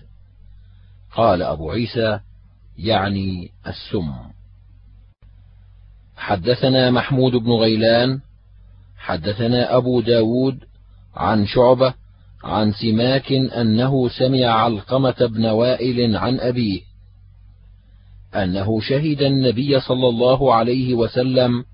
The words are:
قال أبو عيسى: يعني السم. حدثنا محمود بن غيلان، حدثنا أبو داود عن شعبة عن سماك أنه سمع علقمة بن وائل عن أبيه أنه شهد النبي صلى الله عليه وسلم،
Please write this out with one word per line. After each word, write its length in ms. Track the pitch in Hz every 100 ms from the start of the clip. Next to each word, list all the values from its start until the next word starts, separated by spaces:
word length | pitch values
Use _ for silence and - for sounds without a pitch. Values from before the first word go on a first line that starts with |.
| - - - - - - - - - - -
قال 300 | - 113 90
أبو 280 | 90 78 78
عيسى: 500 | 98 113 117 110 104 - - - _ - -
يعني 720 | 110 107 98 101 95 90 87 - -
السم. 480 | 95 - 110 80 62 57 - - - - - - - - _ - - - - - - - - - -
حدثنا 720 | - - 90 123 135 131 127
محمود 420 | 123 - 131 131
بن 180 | 123 113
غيلان، 680 | 117 113 110 113 117 127 135 - - _ - - - - -
حدثنا 800 | - 90 80 101 117 123 120 127
أبو 240 | 127 123
داود 640 | 113 117 110 123 131 127 - - - - -
عن 320 | - 90 110 101
شعبة 480 | 131 123 127 127 - - - - -
عن 280 | - 90 107
سماك 600 | 104 117 110 123 131 -
أنه 760 | 135 131 117 117 107 131 135 120
سمع 380 | - 131 135 120
علقمة 680 | 113 117 104 - 131 131 117
بن 260 | 120 110 113
وائل 680 | 110 123 127 127 123 120 98
عن 240 | 104 131
أبيه 400 | 123 123 113 - - - - - - - - - - - - - - - -
أنه 460 | - 92 95 95 110
شهد 420 | 107 135 156 143
النبي 580 | 139 135 131 110 139 135
صلى 280 | - 127 127
الله 460 | 117 123 131 135
عليه 400 | 117 117 131 127
وسلم، 680 | 120 110 127 131 127 123 123 127